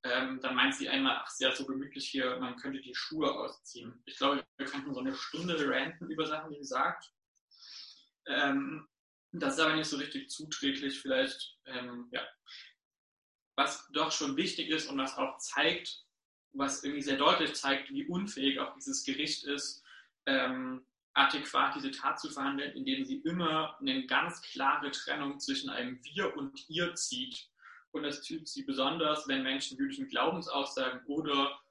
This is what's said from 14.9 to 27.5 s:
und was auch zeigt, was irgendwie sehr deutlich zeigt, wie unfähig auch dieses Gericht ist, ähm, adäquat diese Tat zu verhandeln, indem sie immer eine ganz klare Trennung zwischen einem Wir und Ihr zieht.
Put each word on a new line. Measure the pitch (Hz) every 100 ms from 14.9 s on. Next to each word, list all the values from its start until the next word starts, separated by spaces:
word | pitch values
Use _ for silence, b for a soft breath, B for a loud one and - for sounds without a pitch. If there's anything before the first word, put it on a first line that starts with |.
und | 139
was | 135 -
auch | 135 -
zeigt, | - 139 151 - - - _ _ _ _ _
was | 135 135 -
irgendwie | 143 147
sehr | 139 135
deutlich | 151 - 156
zeigt, | - 139 135 -
wie | 139 151
unfähig | 175 202 - 139 131
auch | -
dieses | - - 135
Gericht | - 139 156 -
ist, | 143 143 - - B B B _ -
ähm, | 135 131 131 131 131 - _ _
adäquat | - 135 151 - 135 139 147
diese | 135
Tat | 135 139 -
zu | 151
verhandeln, | 139 139 139 143 131
indem | 135 135
sie | 135 -
immer | 160 175 170 156 156 -
eine | 139 131 127
ganz | 135 170 -
klare | - 131 135 147 143
Trennung | 135 - - 139 139
zwischen | - 135 139
einem | 120 123 127
Wir | - 151 196 151
und | 139 - -
Ihr | 160 175
zieht. | - - 123 131 - -